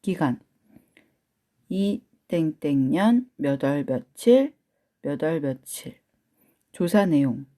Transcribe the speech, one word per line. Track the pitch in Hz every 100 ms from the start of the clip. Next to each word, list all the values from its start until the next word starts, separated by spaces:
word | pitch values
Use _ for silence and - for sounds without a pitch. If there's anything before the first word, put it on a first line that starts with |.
기간. | - 180 143 120 _ _ _ - _ _ _ _ _ _ _ _ _
이 | 185 202 202 _ _ _
땡땡년 | 175 160 151 151 139 131 156 214 240 247 -
몇 | 143 139
월 | 139 143
며칠, | 139 127 - - - 254 277 _ _ _ _ _
몇 | 139 143
월 | 156 165
며칠. | 143 131 - - - - _ _ _ _ _ _ _
조사 | - 175 214 196
내용. | 147 139 110 139